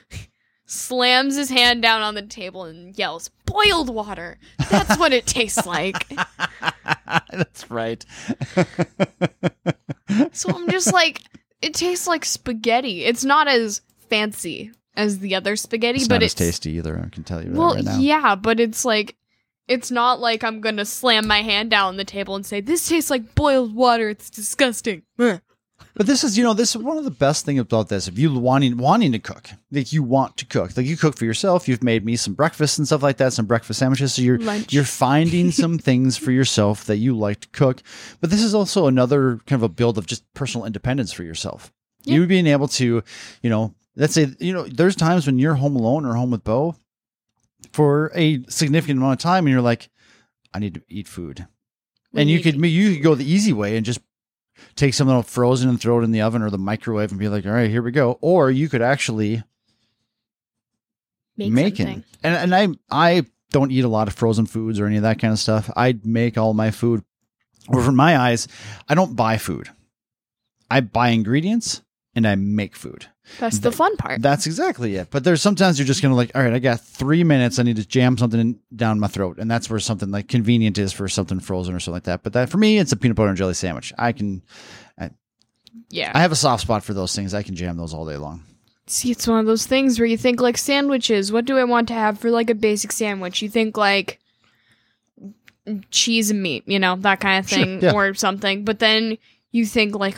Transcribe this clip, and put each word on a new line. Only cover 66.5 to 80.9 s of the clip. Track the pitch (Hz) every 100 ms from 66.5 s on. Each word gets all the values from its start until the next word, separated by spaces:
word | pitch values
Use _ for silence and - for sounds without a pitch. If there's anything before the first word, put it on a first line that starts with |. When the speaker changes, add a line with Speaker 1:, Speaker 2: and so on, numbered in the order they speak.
Speaker 2:
my | 107 110
food. | - 120 113 - _ _ _ _ _ -
Or | 127
from | 123 127
my | 156 151
eyes, | 123 117 - - 104 - -
I |
don't | 156 180 117
buy | 113 110
food. | - 69 - - _ _ _ _ _ _ _ _ -
I | 131
buy | 113 113 120
ingredients | 117 107 139 180 233 - - _ _ _
and | 117 110
I |
make | 98 101 104 98 -
food. | - - - _ - -
Speaker 1:
That's | 233 220
the | 240
Speaker 2:
Th-, | 233
Speaker 1:
fun | 349 403
part. | - -
Speaker 2:
That's | 143 143 156
exactly | 175 370 - 117 95
it. | 87
But | 139
there's | 143 165
sometimes | 202 180 190 143
you're | 135
just | 135
gonna | 139 123
like, | 120
"All | 131
right, | 123
I | 120
got | 127 117
three | - - 131 165
minutes. | 170 139 123 127
I |
need | 120 110
to | 101
jam | 131 127 120
something | 120 117
in, | 113 117 _
down | 113 113 107
my | 101
throat." | 95 92 -
And | 110
that's | 117 113
where | 110
something | - 104 98
like | 101 98
convenient | 123 107 120 110 104
is | 98